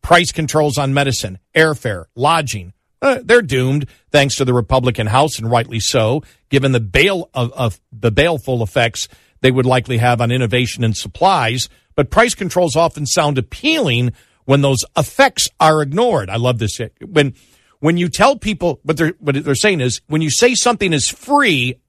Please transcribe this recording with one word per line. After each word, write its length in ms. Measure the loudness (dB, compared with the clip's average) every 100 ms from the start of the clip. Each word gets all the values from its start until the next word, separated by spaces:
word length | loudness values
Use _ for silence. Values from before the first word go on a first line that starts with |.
Price 300 | 4 2 2
controls 460 | -4 -2 0 0 -2
on 160 | -2
medicine, 440 | 0 0 -2 -8 -12 _
airfare, 520 | 2 2 2 -6 -8 -12
lodging, 580 | -2 0 2 -2 -8 -12 _ _ _
uh, 180 | -2 -2
they're 180 | 4 2
doomed, 460 | 4 -2 0 -2 -4 _ _
thanks 260 | 2 2 0
to 80 |
the 80 | 0
Republican 540 | 0 2 0 0 -2 0
House, 320 | 2 0 -2
and 120 | -2
rightly 300 | 0 0 -6
so, 420 | -2 0 0 -2 -6 _ _
given 220 | 0 2
the 80 | 0
bale 500 | 0 0 2 0 -6
of, 200 | -6 -6
of 280 | -4 -6 -6 _
the 180 | -4 -2
baleful 520 | 0 0 -2 -4 -4
effects 460 | -2 -2 -2 -4 -12 _ _ _
they 100 | 0
would 160 | 2 2
likely 320 | 0 0 0
have 220 | 2 2
on 100 | 0
innovation 540 | 0 0 -2 -2 -2
and 120 | -2 -2
supplies. 720 | -8 0 2 2 0 -4 -8 _ _
But 160 | -4 0
price 240 | 2 2
controls 420 | 0 -4 0 0 2
often 300 | 0 -2 -4
sound 320 | 0 0 -2
appealing 760 | -6 -4 -2 0 0 0 -2 -4 _ _
when 160 | 0 2
those 240 | 2 0 -2 -4
effects 520 | -4 2 2 2 -6 _
are 220 | 2 4
ignored. 480 | 0 0 0 0 -2
I 80 | -2
love 220 | -2 -2
this. 200 | -4 -6 -12 _
When, 340 | -2 0 0 -2 _ _ _ _
when 180 | -2 0
you 120 | -2
tell 280 | 2 2 2
people, 440 | -4 -2 -4 -4
what 140 | -6 -2
they're, 160 | -2 -2
what 260 | -4 -2
they're 100 | -2
saying 260 | 0 0 0
is, 220 | -2 -4 _
when 120 | -2
you 100 | -2
say 240 | 2 2
something 380 | 2 0 0 0
is 160 | 0 -2
free 680 | -8 -2 2 2 0 -2 -6